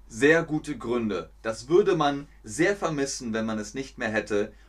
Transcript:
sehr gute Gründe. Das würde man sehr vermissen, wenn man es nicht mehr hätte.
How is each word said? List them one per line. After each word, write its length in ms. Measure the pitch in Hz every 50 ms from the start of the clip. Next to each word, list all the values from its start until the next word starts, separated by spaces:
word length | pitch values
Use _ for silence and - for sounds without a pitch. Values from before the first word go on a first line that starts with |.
| - -
sehr 340 | 120 110 131 147 160 165
gute 360 | 156 131 151 151 151 147 147 113
Gründe. 520 | 104 113 120 120 113 107 98 85 80 - - -
Das 260 | - 113 110 107 113 131
würde 280 | 170 196 208 196 180
man 320 | 160 147 143 143 143 143 - - -
sehr 340 | - 110 104 123 170 196 202
vermissen, 560 | 202 196 165 156 143 139 139 - - 131 117
wenn 140 | 107 113 110
man 120 | 113 110 107
es 160 | 104 - -
nicht 240 | 131 135 - - -
mehr 120 | 123 107
hätte. 420 | 107 110 104 - 107 101 107 107 - - -